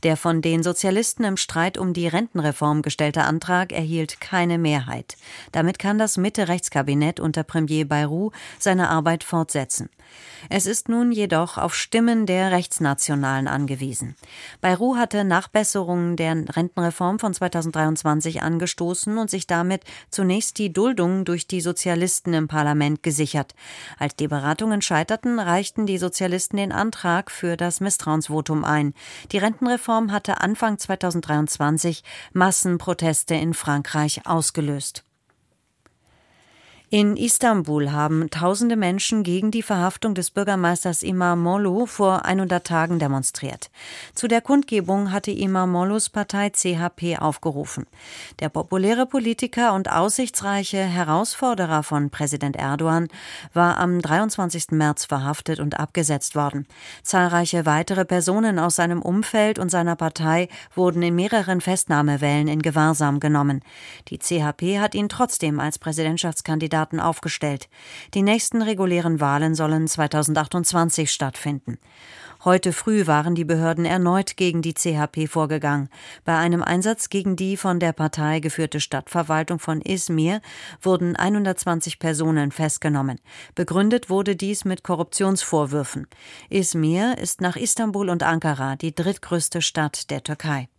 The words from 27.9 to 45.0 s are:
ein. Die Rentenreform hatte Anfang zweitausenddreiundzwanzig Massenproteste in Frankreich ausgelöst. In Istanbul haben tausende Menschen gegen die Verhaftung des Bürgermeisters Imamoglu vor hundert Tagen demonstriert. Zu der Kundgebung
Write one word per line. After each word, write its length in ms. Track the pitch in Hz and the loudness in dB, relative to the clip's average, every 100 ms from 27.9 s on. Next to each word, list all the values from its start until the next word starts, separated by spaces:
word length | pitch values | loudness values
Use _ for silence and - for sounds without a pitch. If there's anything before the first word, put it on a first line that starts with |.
| - - 156 151 151 151 156 | -2 0 0 0 -4 -2 -2
ein. 300 | - 151 147 147 - - - | 0 0 0 -4 -16 -20 -4
Die 60 | 202 | 0
Rentenreform 720 | 202 220 254 240 - 226 226 | 0 0 0 0 0 0 2
hatte 280 | 202 - - | -2 -2 -2
Anfang 380 | 180 220 226 208 | 0 0 -2 -2
zweitausenddreiundzwanzig 1300 | - 190 180 170 - 151 151 - 147 156 175 160 - - - | -4 -2 -2 -2 0 0 0 0 0 2 0 -2 -8 -18 -6
Massenproteste 1040 | 185 185 185 185 175 - 170 165 156 - | 2 2 4 0 0 -2 0 0 0 0
in 200 | 160 156 | -2 0
Frankreich 720 | 160 - 143 143 151 151 - - | -2 0 -2 0 -2 -2 -2 -2
ausgelöst. 760 | 165 - - 147 143 135 - _ _ _ _ _ _ _ _ _ _ _ _ _ _ _ _ - - _ | 0 0 -2 -2 -2 -6 -10 _ _ _ _ _ _ _ _ _ _ _ _ _ _ _ _ -20 -20 _
In 260 | 214 208 208 | 4 4 2
Istanbul 720 | 240 - 247 208 151 151 143 | 2 4 4 4 2 0 0
haben 400 | 147 151 160 160 | 0 2 2 0
tausende 460 | 156 175 202 240 226 | 0 0 2 2 2
Menschen 480 | 185 190 - 220 | 2 0 0 0
gegen 260 | 185 180 214 | 0 0 0
die 120 | 226 | -2
Verhaftung 520 | 220 196 180 - 226 | -2 0 0 0 -2
des 160 | 190 175 | -2 -2
Bürgermeisters 720 | - 202 196 175 175 185 165 | -2 0 2 2 2 0 -2
Imamoglu 840 | - 185 180 175 170 190 202 185 240 | -2 0 2 2 2 2 2 0 -2
vor 360 | - 202 190 | 2 2 4
hundert 440 | - 185 185 180 - | 2 0 2 0 0
Tagen 320 | 165 165 170 | 0 2 2
demonstriert. 720 | 151 135 131 - 135 123 - - - - - | 0 0 -2 -4 -8 -10 -14 -18 -18 -16 -14
Zu 140 | - 240 | -6 2
der 120 | 233 | 2
Kundgebung 720 | - 285 277 220 175 196 | 4 2 4 0 2 0